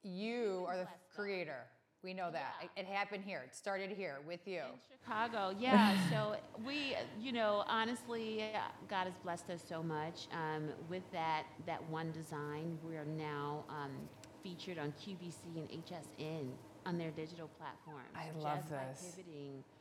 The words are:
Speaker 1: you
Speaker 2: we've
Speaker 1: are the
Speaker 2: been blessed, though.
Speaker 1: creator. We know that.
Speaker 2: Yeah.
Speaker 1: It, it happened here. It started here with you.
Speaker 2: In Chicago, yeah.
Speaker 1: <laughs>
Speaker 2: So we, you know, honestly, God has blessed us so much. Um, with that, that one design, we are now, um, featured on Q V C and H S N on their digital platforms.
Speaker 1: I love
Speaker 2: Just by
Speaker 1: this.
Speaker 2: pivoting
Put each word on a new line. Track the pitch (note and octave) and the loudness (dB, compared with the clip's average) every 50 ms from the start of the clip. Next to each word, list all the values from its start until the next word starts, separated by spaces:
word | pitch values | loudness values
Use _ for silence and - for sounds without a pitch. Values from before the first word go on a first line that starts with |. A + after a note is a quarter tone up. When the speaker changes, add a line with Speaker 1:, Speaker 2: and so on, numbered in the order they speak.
| _ | _
Speaker 1:
you | G3+ F3+ F#3 G#3 A3 A#3 A#3+ A#3+ G#3 F#3+ F#3 | -6 -4 -2 0 0 2 4 4 4 4 2
Speaker 2:
we've | F3+ F3 | 2 2
Speaker 1:
are | F3+ | 2
the | F#3 F#3 | 0 0
Speaker 2:
been | |
blessed, | - F3 F3+ - - - | -2 -4 -14 -16 -14 -6
though. | - G#3 | -4 -2
Speaker 1:
creator. | G3+ G3+ F#3 F3 D3+ D3 B2+ A#2 A#2 - - _ _ _ _ - | 0 2 0 0 -2 -2 -6 -6 -10 -16 -20 _ _ _ _ -8
We | F#3 F#3 | -6 -2
know | F#3 F#3 F3 | 0 0 0
that. | E3 E3 C#3 - - E3+ | 0 0 0 -2 -4 -4
Speaker 2:
Yeah. | D#3+ F3 - | -6 -8 -6
Speaker 1:
It, | - F#3+ | -6 -4
it | |
happened | F#3 G3+ G3 G3+ G3 G3+ G3+ G3 | 0 2 0 2 2 0 -4 -4
here. | G3 F#3+ D#3 B2+ | -2 -4 -4 -4
It | C3 - | -6 -12
started | - - G#3 G3 F#3+ G3 F#3+ | -6 -2 0 0 0 0 -2
here | G#3 F#3+ G3 E3+ C#3 C3+ D3 | -2 -2 -2 -2 -2 -4 -4
with | D#3 F3 F3 - | -6 -6 -6 -4
you. | G#3 F#3+ F3 | -2 -2 -2
Speaker 2:
In | D3 B2+ - - - - - C4+ | -2 -2 -6 -8 -14 -20 -20 -16
Chicago, | - - A#3 G#3+ A3+ A#3+ A3+ A3+ G3 F#3+ F#3+ G3 | -6 -2 2 4 4 4 4 2 2 2 2 4
yeah. | A#3 B3+ B3+ - A3 G#3 G3+ G3 F#3 | 6 10 12 12 12 12 10 8 6
Speaker 1:
<laughs> | F3 | 6
Speaker 2:
So | - - G#3+ G#3+ G#3+ - - - - - A3 | 6 4 4 2 0 -2 -6 -8 -8 -6 -4
we, | B3+ C#4 D4 D4 C4+ A#3 - A#3 - - G#3+ | 0 0 2 2 2 2 0 0 -2 -4 -4
you | A3 C4+ B3 | -4 0 2
know, | A#3 A3+ G#3+ G#3 G3+ G3+ | 4 6 6 6 6 4
honestly, | - - A3 A3+ A3+ B3 A#3 - - A#3+ A3+ A3+ A3 A3 G#3+ G#3+ G#3+ A3 G#3 C3+ - - - - | 4 4 4 6 4 2 0 -2 -2 -2 0 0 0 0 0 0 2 2 0 0 0 -2 -6 -6
God | F#3+ G#3 F#3+ F#3 | 0 2 2 2
has | F#3 F3+ F3+ - | 2 0 -4 -2
blessed | F3+ E3+ F3 - - | -2 -2 -2 -2 -4
us | F3+ E3+ - | -6 -6 -4
so | - F3+ E3 E3 | -4 -4 0 0
much. | E3 D#3+ D3+ D3+ D#3+ E3+ - - - | 2 2 2 2 0 -2 -6 -8 -6
Um, | - E3+ E3 D#3 D#3 D#3 D3+ D3+ - - D#3+ E3 | -2 0 2 2 2 2 0 0 -2 -4 -4 -4
with | F3 F#3 F3+ - | -4 -4 -4 -4
that, | - F3+ D#3+ D#3+ D#3+ D#3 C#3+ - - - E3 | -2 0 4 4 4 4 2 -2 -8 -8 -2
that | E3+ E3 - - E3 | -2 -2 -2 -2 -2
one | D#3+ D#3 D#3+ E3 D#3+ | -2 0 0 0 -2
design, | D#3+ D#3+ D3+ D#3+ D3 D3 D3 D3 D3+ D#3 E3+ E3 D#3 D#3+ | -4 -6 -4 -4 -4 -2 -2 -2 -2 -2 -2 -2 -4 -4
we | E3 E3 | -6 -6
are | D#3+ D3 | -4 -2
now, | D3 D#3 D#3 D#3 D3+ D3 C#3+ C#3+ C#3+ D3 D3+ - - | -2 -2 -2 0 0 0 0 0 0 0 -2 -4 -4
um, | - D3+ C#3+ C#3 C3+ C3+ C#3+ D3+ - - - - - - - | -4 -4 -4 -4 -4 -6 -8 -8 -10 -14 -16 -16 -16 -10 -8
featured | G3 F3 E3 - - F3+ D#3+ | -8 -8 -6 -6 -6 -4 -2
on | D3 D3 D3 | -2 -2 -2
Q | - - G#3+ F#3+ | -4 -6 -8 -6
V | F3 F3+ F3 D#3 | -6 -6 -8 -8
C | - - F3 E3 E3 | -8 -8 -6 -4 -4
and | D#3 - - | -4 -4 -6
H | D#3 E3 - F#3 | -8 -6 -6 -8
S | E3 D3+ - - - | -8 -8 -10 -8 -6
N | C#3+ D#3 D#3+ D#3+ D3 B2+ C3 C3+ - - - - - | -4 -2 -2 -2 -2 -2 -4 -6 -10 -14 -16 -8 -2
on | F#3+ F3 E3+ | 0 0 0
their | E3+ D#3+ | 0 -2
digital | D3+ D#3+ D#3 D#3 F3 E3+ E3 D3+ | -2 -4 -4 -6 -6 -8 -10 -10
platforms. | - - D#3+ C#3+ - - - D#3+ D#3 C#3+ B2 - - | -10 -10 -10 -10 -10 -10 -12 -12 -10 -10 -10 -10 -8
Speaker 1:
I | E3 D#3+ D#3+ D#3 D#3+ | -8 -6 -6 -4 -2
love | D3+ D3 D3+ D3 | 2 2 2 2
Speaker 2:
Just | D3 D#3 | 0 -2
by | D#3 C#3 C3 | -2 -2 -2
Speaker 1:
this. | C3 C3+ C#3 F3 F3+ E3 | -4 -6 -6 -8 -10 -10
Speaker 2:
pivoting | F3+ F#3 F3 D#3+ D3 C#3+ C#3 C#3 C3+ C3+ - - - | -10 -12 -10 -8 -8 -8 -8 -8 -10 -12 -14 -18 -20